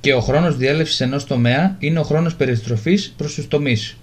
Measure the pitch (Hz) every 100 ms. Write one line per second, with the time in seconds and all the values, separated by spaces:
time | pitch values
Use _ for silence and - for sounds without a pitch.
0 | 143 131 117 131 175 131 127 151 156 -
1 | 127 139 143 131 120 127 185 196 143 165
2 | 151 151 165 165 131 120 110 113 156 196
3 | - - 147 - - 147 143 113 - -